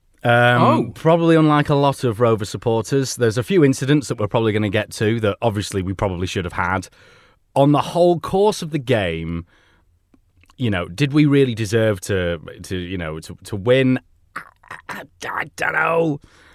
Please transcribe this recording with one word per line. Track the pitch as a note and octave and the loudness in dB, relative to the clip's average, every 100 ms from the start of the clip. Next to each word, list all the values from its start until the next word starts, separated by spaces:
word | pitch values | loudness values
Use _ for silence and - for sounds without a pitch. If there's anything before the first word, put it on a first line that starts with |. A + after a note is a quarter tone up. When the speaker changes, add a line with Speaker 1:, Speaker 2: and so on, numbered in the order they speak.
| _ _ | _ _
Speaker 1:
Um, | B2 A#2+ A#2+ B2 | 2 4 4 4
Speaker 2:
Oh. | A3+ D#4 - | 4 2 0
Speaker 1:
probably | - D#3 E3+ E3 D#3+ | -2 2 4 4 4
unlike | D#3 D3 C#3+ | 6 4 2
a | C#3+ | 2
lot | C#3+ C3 | 2 0
of | B2+ G#2+ | -2 2
Rover | A#2 A2 G#2 | 2 2 -2
supporters, | G#2 A#2+ A2+ A2 C#3 C3 - | -6 -2 -2 0 -2 -2 -2
there's | A#2 G#2+ | 0 0
a | |
few | A2+ F#3+ | 0 4
incidents | C#3 C3+ C3 D3+ - | 4 4 2 0 0
that | B2+ | -4
we're | G#2 | -2
probably | B2 A2+ | 0 0
gonna | G#2+ G#2+ | 0 0
get | G#2 G2+ | -2 -4
to | - A2 A#2 | -2 -2 0
that | G#2+ F#2 | -2 -2
obviously | A#2 G#2 G2 G2 | -2 -2 -4 -4
we | F#2 | -6
probably | F#2+ G#2 F2 F#2 | -4 -4 -4 -6
should | G#2 F2 | -6 -6
have | |
had. | - F2+ F#2+ - _ _ _ _ _ _ - | -4 -2 -4 -6 _ _ _ _ _ _ 2
On | C#3 | 4
the | D3 | 2
whole | - F3 F3 E3+ | 0 2 2 2
course | - G3 G#3 - | -2 0 0 0
of | E3 | -6
the | D3+ | -6
game, | B2 A#2 F#2 E2 E2 E2+ E2 _ _ _ _ _ _ _ _ _ _ - | -2 -2 -2 -4 -6 -8 -10 _ _ _ _ _ _ _ _ _ _ -6
you | A#2+ | -2
know, | F#2 F2 | -2 -4
did | F2+ C#3+ | -2 0
we | D3 D3+ | 2 4
really | C#3 C3 A2 | 4 2 0
deserve | G#2+ A2+ A2 G2+ | -2 0 0 0
to, | - G2 F2 E2+ E2 - | -2 -2 -2 -6 -10 -18
to, | F2+ F#2 | -10 -8
you | F2 F#2+ | -8 -8
know, | D#2+ D#2 | -8 -10
to, | - F2 - | -14 -18 -12
to | G#2 | -4
win? | G#2 C3 B2+ B2+ - _ _ - | 2 4 4 0 -4 _ _ -18
I, | - _ - - - | -18 _ -20 -18 -16
I, | - - _ - | -16 -16 _ -10
I | - D#3+ - | -8 -8 -6
don't | - | -4
know. | D#3 D#3+ E3 E3 C#3+ _ _ _ | -2 0 0 -2 -4 _ _ _